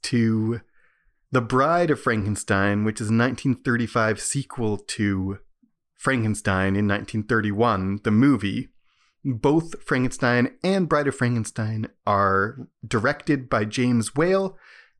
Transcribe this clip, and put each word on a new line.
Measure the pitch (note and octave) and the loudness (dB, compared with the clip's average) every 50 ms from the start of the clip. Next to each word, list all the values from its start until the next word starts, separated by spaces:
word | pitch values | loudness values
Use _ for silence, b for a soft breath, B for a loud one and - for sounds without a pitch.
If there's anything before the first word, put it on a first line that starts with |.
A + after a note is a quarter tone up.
| - | -6
to | - - A#2+ A2+ A2+ A2 A2 A2 A2 A#2 A2+ - _ _ _ _ _ _ _ _ _ _ _ _ _ | -2 2 2 2 2 2 0 0 -2 -4 -6 -8 _ _ _ _ _ _ _ _ _ _ _ _ _
The | - B2+ A#2 | -2 -2 0
Bride | A2 B2+ B2+ C3+ D3+ E3+ F3 F3 D#3+ | 0 2 2 2 2 2 2 2 2
of | C#3+ - | 0 0
Frankenstein, | - C3 A#2 A2 F#2+ G#2+ G2+ - - - G#2 G2 G2 G2+ G#2 G#2 G#2 | 0 -2 0 0 0 -2 -4 -4 -2 0 0 2 2 2 2 0 0
which | A2 G#2+ - | -2 -2 -4
is | A2 G#2 | -2 0
a | A2+ | 2
nineteen | A2+ A#2+ B2+ A#2+ - - C#3 A#2+ | 2 2 0 -2 -2 -2 -2 -2
thirty-five | - - C3+ A#2+ A#2+ A#2+ G#2+ - A#2+ A2 A2 G#2+ - | -2 -2 -2 0 0 -2 -2 0 0 0 0 0 -2
sequel | - - - C#3 C3+ - - - A#2 G#2+ G#2 G2+ | -4 -4 -4 -4 -6 -6 -6 -4 -2 -2 -2 -4
to | - - - - G#2+ G2+ G2 F#2+ F#2 F#2+ G2 - - - _ _ _ _ _ _ _ _ _ | -6 -8 -4 -2 0 0 0 0 -2 -4 -6 -10 -14 -20 _ _ _ _ _ _ _ _ _
Frankenstein | _ - - C3+ B2 A2 A2 G#2+ - - G#2+ F#2+ F#2+ F#2+ F#2+ F#2+ | _ -2 -2 0 0 0 0 -2 -2 -2 0 0 2 2 0 0
in | G2+ G#2 | 0 0
nineteen | G2+ G2+ G#2 - - - G#2+ G#2 | 0 0 -2 -4 -6 -6 -6 -2
thirty-one, | - B2 A2+ G#2+ G#2+ G2+ G2+ A#2 A#2+ G#2+ F#2+ F#2 F#2+ G2 G2+ - | 0 0 0 2 0 0 2 2 2 2 0 0 -2 -4 -2 0
the | A2+ | 2
movie. | G#2+ G#2+ C3 C#3+ C#3 G#2+ G#2+ G2+ F#2 A#2 C3+ - _ _ _ _ _ _ _ _ _ _ - | 4 6 6 6 4 2 0 -2 -4 -6 -8 -10 _ _ _ _ _ _ _ _ _ _ -6
Both | C#3 B2+ G#2+ - C#3 D3 E3 D#3+ - - - - | -6 -4 0 2 2 2 2 0 -2 -8 -14 -6
Frankenstein | - D3+ B2+ B2+ B2 - - - A#2+ A#2+ B2 A#2+ C3 - - - | -2 0 0 0 -2 -2 -2 0 2 2 2 2 0 -2 -4 -2
and | F#3 G3 G3 F3+ D#3 | -2 0 0 0 0
Bride | D#3+ D3 D3 | 0 0 0
of | C#3 - | 0 -2
Frankenstein | - C3 A#2+ B2 A#2 A2 - - - A2 G#2+ A2 A2 G#2+ - - _ _ | 0 0 0 0 -2 -4 -4 -6 -6 -4 -4 -4 -6 -6 -8 -10 _ _
are | G#2+ G#2 G2 G2+ G2 F#2+ G2 G2 A2 C#3 C3 B2 - _ _ - | 0 2 2 4 4 4 2 2 0 -4 -8 -16 -18 _ _ -8
directed | A2 - A2+ G2+ C3 D3 - - - D3 C3+ B2+ - | -4 -2 0 0 0 -2 -2 -2 -2 -2 -2 0 -2
by | - A2+ G#2+ | -2 0 0
James | G#2+ G#2+ C3 B2 B2 B2 A#2 G#2+ - - | -2 0 0 0 2 2 2 0 0 0
Whale | C#3 E3 F3+ F#3+ G3 G3 F#3 F#3+ B B B B B B B B | 0 2 2 2 2 0 -2 -6 B B B B B B B B